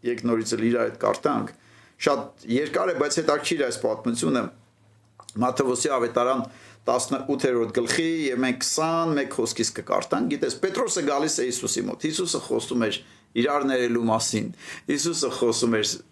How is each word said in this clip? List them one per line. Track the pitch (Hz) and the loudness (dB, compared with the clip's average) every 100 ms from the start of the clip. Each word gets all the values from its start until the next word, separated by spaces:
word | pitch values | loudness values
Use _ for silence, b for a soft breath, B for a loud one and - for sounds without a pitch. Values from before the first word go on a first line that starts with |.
եկ | 120 117 | -2 -2
նորից | 120 117 110 | 0 0 0
էլ | 110 | 0
իր | 113 120 | 2 2
այդ | 113 - | 0 2
կարդանք։ | 107 101 - 123 - - B B B B | 0 2 2 0 -4 -10 B B B B
Շատ | - 139 107 - - | 2 2 -2 -14 -2
երկար | 120 147 143 202 | 0 0 0 0
է, | |
բայց | 147 147 151 | 0 0 2
հետաքրքիր | 156 147 - 165 | 2 2 2 0
այս | 131 110 | 0 0
պատմությունը։ | 110 110 123 117 160 131 110 - _ _ _ _ _ _ - | -2 -2 -2 0 2 0 -2 -8 _ _ _ _ _ _ -16
Մատթեոսի | 104 123 127 131 123 - | -2 0 2 0 2 0
ավետարան | 131 117 117 123 131 113 B B B | 0 2 2 2 2 -2 B B B
տասնութերորդ | - 123 - 131 131 139 139 123 113 | 0 0 0 -4 -2 0 2 2 0
գլխի, | 113 113 - 165 165 | 0 0 0 0 0
և | 147 123 | -2 0
մենք | 131 127 | -2 0
քսանմեկ | - - 160 165 165 147 135 | -2 0 0 0 0 0 -2
խոսքից | - 113 - 110 | -2 -2 0 -2
կկարդանք։ | - - - - 92 123 | -4 -2 -2 0 -2 0
Գիտես, | 143 139 - | 0 -2 -2
Պետրոսը | 190 185 240 185 | -2 0 -2 0
գալիս | 143 143 151 - | 0 0 0 0
է | 127 | -2
Հիսուսի | 120 117 - | -2 -2 -2
մոտ։ | 101 - 156 | -4 -4 -4
Հիսուսը | 156 - 127 | -2 -2 -4
խոսում | - 117 - 127 | -2 -2 -2 -2
էր | 110 101 B B B | -2 -4 B B B
իրար | 117 123 147 135 | 0 0 2 2
ներելու | 127 120 117 | 2 2 2
մասին։ | 117 113 - 110 107 - B B | 2 2 2 -2 -4 -10 B B
Հիսուսը | - 143 160 160 135 | -4 0 0 0 -2
խոսում | - 120 113 120 110 | 2 2 4 2 2
էր | 104 - - | 0 -4 -10